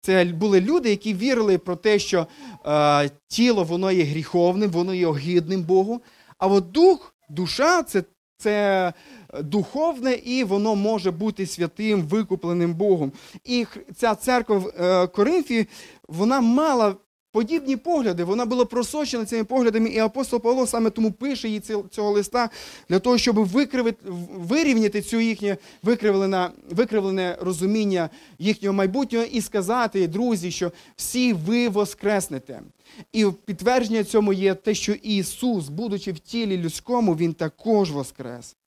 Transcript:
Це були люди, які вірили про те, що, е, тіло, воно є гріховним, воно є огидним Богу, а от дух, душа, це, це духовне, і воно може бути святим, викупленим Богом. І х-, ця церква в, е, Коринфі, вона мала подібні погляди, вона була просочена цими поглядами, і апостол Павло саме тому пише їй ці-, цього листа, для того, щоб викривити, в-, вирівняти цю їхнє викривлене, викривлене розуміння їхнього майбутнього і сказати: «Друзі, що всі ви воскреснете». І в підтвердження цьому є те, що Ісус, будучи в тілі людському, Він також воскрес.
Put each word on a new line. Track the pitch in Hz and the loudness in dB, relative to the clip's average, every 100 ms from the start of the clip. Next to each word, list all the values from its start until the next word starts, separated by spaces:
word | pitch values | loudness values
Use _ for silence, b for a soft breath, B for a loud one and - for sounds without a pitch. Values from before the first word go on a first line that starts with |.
Це | - 190 175 | 2 2 2
були | 165 208 190 | 0 2 4
люди, | 196 339 240 | 4 0 0
які | 202 220 | -2 -2
вірили | 185 247 254 214 180 | -2 0 2 2 0
про | 180 175 | -2 -2
те, | 214 208 | 2 2
що, | - 180 160 B 262 190 - | 2 -2 -2 B -20 -12 -2
е, | 147 147 147 143 - _ | 2 4 4 2 -4 _
тіло, | - 240 214 | 2 2 4
воно | 165 170 190 | 0 0 2
є | 185 | 2
гріховним, | 147 151 147 175 175 190 208 | 0 -2 -2 2 2 2 0
воно | 170 180 | 0 -2
є | 185 175 | 0 0
огидним | 143 151 180 160 190 | 0 0 0 0 -4
Богу, | 165 190 202 240 b b b _ | 2 2 2 -4 b b b _
а | 190 | 2
от | 196 175 | 2 2
дух, | 233 359 359 - _ _ | 4 6 6 -2 _ _
душа, | 151 175 - 294 349 | -6 -6 0 2 2
це, | 277 196 - _ _ _ | 2 -4 -4 _ _ _
це | 220 208 202 190 180 170 B 240 190 - | -2 2 2 2 0 -4 B -20 -16 -12
духовне, | 147 202 180 277 320 269 254 | -4 -2 -2 -2 -2 -2 -2
і | 247 240 254 | -2 -2 -2
воно | 220 196 214 208 | 0 0 0 0
може | 208 220 180 | 0 0 -2
бути | 165 214 202 190 | -2 -4 -4 -8
святим, | - 170 - 214 208 | -4 -6 -2 0 0
викупленим | 151 208 214 185 170 175 170 | 0 -2 -2 -4 -2 -2 -2
Богом. | 165 208 180 139 B B B - | 0 2 2 0 B B B -4
І | 247 226 | -4 -4
х-, | - - 185 | -10 -20 -2
ця | 233 214 | 0 0
церква | - 247 226 208 | 0 0 2 0
в, | 185 | 0
е, | - 180 185 180 | -2 2 4 2
Коринфі, | 208 214 359 269 233 202 B B B - | 2 2 2 0 0 -2 B B B -12
вона | 160 214 269 | -2 2 4
мала | 226 254 311 254 214 196 _ _ _ | 4 4 2 4 2 0 _ _ _
подібні | 214 226 330 269 269 | -2 0 -2 -2 -4
погляди, | 339 330 233 170 | 0 0 0 -2
вона | 175 214 233 | -2 -2 0
була | 247 240 | 0 0
просочена | 233 226 302 277 240 214 | 0 -2 -4 -4 -4 -4
цими | 233 | -4
поглядами, | 220 262 233 220 220 | -2 2 2 2 0
і | 220 | 0
апостол | 220 254 262 240 | 0 -2 -4 -2
Павло | 226 262 240 | 0 0 0
саме | 233 226 | 0 0
тому | 220 220 | 0 -2
пише | - 269 262 226 | -2 -6 -4 -4
їй | 214 | -6
ці-, | - 214 190 | -6 -8 -6
цього | - 208 | -4 0
листа, | 208 196 240 233 B B B _ | 0 0 0 0 B B B _
для | 185 | 0
того, | 247 247 | 4 2
щоб | 247 214 | 4 2
викривити, | 202 214 277 254 233 - 196 | 2 2 0 0 -2 -4 -10
в-, | 175 175 190 170 | -10 -10 -12 -2
вирівняти | 285 302 226 214 208 | 0 4 4 2 0
цю | - 233 | -2 0
їхнє | 226 214 202 190 B B | 0 -2 -4 -4 B B
викривлене, | 196 233 214 190 196 190 180 - - | -2 2 2 2 2 0 -2 -6 -6
викривлене | 170 240 214 190 190 180 - | -2 0 0 -2 -2 -4 -4
розуміння | 180 170 190 220 208 180 160 B B B | -6 -2 -2 0 0 -2 -4 B B B
їхнього | 190 214 196 | -2 -2 -2
майбутнього | 196 190 226 262 233 233 | 0 0 0 -2 -2 -2
і | 240 | -4
сказати: | - 208 185 247 233 196 175 | -4 -4 -2 0 0 0 -2
«Друзі, | 175 240 214 175 | -2 -2 -2 -4
що | - 175 B B - | -4 -6 B B -12
всі | - 247 247 | -6 0 0
ви | 185 156 240 240 | 0 0 0 0
воскреснете». | 202 202 - 202 202 190 135 - 113 - _ B B B | 0 -2 -2 -2 -2 -2 -10 -10 -18 -18 _ B B B
І | 220 208 | 0 0
в | |
підтвердження | 180 - 180 190 254 220 226 | -2 -10 -4 0 0 0 -2
цьому | 214 220 208 | 2 2 2
є | 196 196 185 | 2 0 0
те, | - | -4
що | 214 - | -4 -4
Ісус, | 208 214 202 180 - 247 214 143 | -6 -2 -2 -2 -4 -2 -2 -4
будучи | 147 233 196 - | -8 -6 -6 -6
в | 165 | -10
тілі | - 233 220 185 | -8 -6 -2 -2
людському, | 165 - - 247 214 160 | -4 -8 -4 2 2 2
Він | 170 | 0
також | 156 160 _ 220 214 185 | -2 -6 _ 0 2 2
воскрес. | 143 131 - 120 120 - _ | -2 -8 -12 -14 -14 -18 _